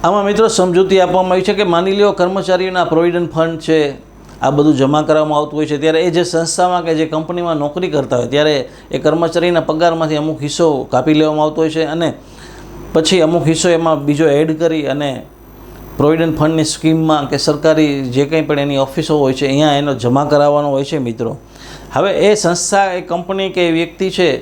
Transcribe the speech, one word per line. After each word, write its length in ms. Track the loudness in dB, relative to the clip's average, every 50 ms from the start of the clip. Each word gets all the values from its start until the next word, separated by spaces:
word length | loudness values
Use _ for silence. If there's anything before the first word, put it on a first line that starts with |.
| 0
આમાં 220 | 2 0 2 0
મિત્રો 220 | 0 2 2 2 2
સમજૂતી 520 | 2 2 0 2 4 2 2 4 4 2
આપવામાં 320 | 2 2 2 0 0 2
આવી 100 | 0 0
છે 120 | 0 0 0
કે 100 | 0 0
માની 280 | 0 2 0 2 0
લ્યો 200 | 0 2 2 2
કર્મચારીઓના 720 | 2 0 0 0 0 -4 -2 0 0 0 0 -2 0 -2 0
પ્રોવિડન્ટ 480 | 2 2 2 2 2 0 0 -4 -2
ફંડ 280 | -2 -2 -2 -2 -2 -6
છે, 340 | -2 0 2 2 2 0 -4 -8 -16 -20 -20 -20 -20 -20 -10 -2
આ 80 | -2 0
બધું 280 | 2 4 4 4 4 4
જમા 240 | 2 2 2 0
કરવામાં 380 | 2 2 2 2 2 2 0 -2
આવતું 180 | -2 -2 -4 -4
હોય 80 | -4
છે, 120 | -2 -2 -2
ત્યારે 240 | 0 0 2 2
એ 80 | 0 0
જે 140 | 0 0 -2
સંસ્થામાં 640 | 0 -2 -2 -2 -2 0 0 0 0 0 -2 -2
કે 100 | -2 -2
જે 100 | -2 -2
કંપનીમાં 500 | -2 -2 -6 -6 -4 -6 -6 -4 -2 -2
નોકરી 320 | -2 -2 -4 -4 -4 -4 -2
કરતા 300 | -2 -2 -2 0 -2 -2
હોય 100 | -2 0
ત્યારે 420 | 0 2 2 2 0 -2 -4 -6 -12 -20 -16 -8
એ 60 | -8 -2
કર્મચારીના 600 | 0 0 0 2 0 0 0 0 0 2 0 0
પગારમાંથી 540 | 0 0 -2 2 2 2 2 0 -2 -2 -2
અમુક 260 | -2 -2 -4 -4 -4
હિસ્સો 420 | -6 -8 -2 0 2 2 2 0 -4
કાપી 300 | -2 -2 0 2 2 2
લેવામાં 320 | 2 2 2 2 0 0
આવતો 160 | -2 0 0
હોય 80 | -2 -2
છે 140 | 0 -2 -4
અને 300 | -4 -2 -4 -4 -4 -4 -6 -14 -20 -20 -20 -20 -20 -20 -20 -20 -20 -18 -18 -18 -2 0
પછી 280 | 0 2 2 2 2
અમુક 260 | 2 2 2 2 2 0
હિસ્સો 220 | 0 2 2 2
એમાં 360 | 2 2 2 0 0 0 0
બીજો 220 | -2 0 2 2 4
એડ 320 | 4 4 2 0 0 0
કરી 240 | 0 -2 0 -2 -4
અને 400 | -4 -4 -4 -4 -4 -6 -8 -10 -16 -20 -20 -20 -20 -20 -20 -20 -20 -20 -20 -20 -18 -4 0
પ્રોવિડન્ટ 400 | 2 2 2 2 0 -2 0 0
ફંડની 260 | 0 0 2 0 -2
સ્કીમમાં 680 | -2 -4 -2 0 0 2 2 2 2 0 0 0 -2
કે 80 | -4 -2
સરકારી 640 | 0 0 -2 2 2 2 4 4 2 2 0 -2
જે 240 | -4 -2 0 0 0
કંઈ 160 | 0 0 -2
પણ 180 | 0 0 -2 -2
એની 180 | -2 -2 0 -2
ઓફિસો 400 | -2 -2 -2 -6 -2 0 0 2
હોય 160 | 2 2 0
છે 140 | 0 -2 0
અહીંયા 240 | 2 2 2 4
એનો 220 | 2 2 0 -2 -2
જમા 320 | -2 0 0 2 2 2
કરાવવાનો 440 | 2 2 4 4 4 4 2 0 0
હોય 140 | -2 -2 -2
છે 140 | -2 -4 -4
મિત્રો. 400 | -4 -4 -4 -4 -6 -6 -6 -8 -14 -20 -20 -20 -20 -20 -20 -20 -18 -6 -2
હવે 180 | -2 0 0
એ 240 | 0 2 2 2 2
સંસ્થા, 500 | 2 2 -2 -2 -2 -4 -2 0 0 0
એ 160 | 0 -2 -6
કંપની 480 | -6 -6 -6 -6 -4 -6 -4 -4 -4 -4
કે 180 | -2 0 0 0
એ 40 |
વ્યક્તિ 380 | 0 0 -2 -4 -4 -4 -4 -4
છે 280 | 0 0 0 0 0 -2